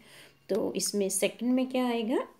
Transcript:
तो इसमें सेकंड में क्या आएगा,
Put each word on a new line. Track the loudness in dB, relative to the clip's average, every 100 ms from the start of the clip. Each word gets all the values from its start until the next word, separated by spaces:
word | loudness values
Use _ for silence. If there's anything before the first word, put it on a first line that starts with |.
| -18 -20 -20 _ -4
तो | -2 0
इसमें | -2 -2 0 0
सेकंड | 2 0 0 2
में | 2 2
क्या | 0 0
आएगा, | 0 0 0 -2